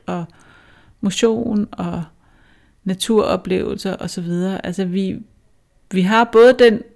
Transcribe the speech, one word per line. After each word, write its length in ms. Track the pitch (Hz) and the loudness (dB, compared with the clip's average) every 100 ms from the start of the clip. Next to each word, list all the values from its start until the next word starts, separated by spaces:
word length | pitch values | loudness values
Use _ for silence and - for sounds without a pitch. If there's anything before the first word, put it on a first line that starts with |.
| - | -12
og 200 | 180 165 _ _ _ _ _ _ _ | -10 -10 _ _ _ _ _ _ _
motion 640 | 202 190 226 226 240 208 208 | -6 0 0 0 -2 -4 -4
og 320 | - 175 175 165 _ _ _ _ _ _ _ | -6 -8 -8 -10 _ _ _ _ _ _ _
naturoplevelser 1080 | - 185 - 220 - 185 180 185 - - 196 | -8 -6 0 0 2 -2 -2 -4 -2 -6 -8
og 160 | 180 175 | -8 -10
så 120 | - | -8
videre. 440 | 170 175 185 190 - | -6 -4 -4 -6 -8
Altså 200 | 180 190 | -6 -4
vi, 300 | 185 190 - - _ _ _ _ _ _ | -4 -4 -6 -14 _ _ _ _ _ _
vi 100 | 185 | -2
har 220 | 185 220 | 2 2
både 320 | 233 226 240 254 | 4 8 8 8
den, 220 | 240 220 - | 4 4 -6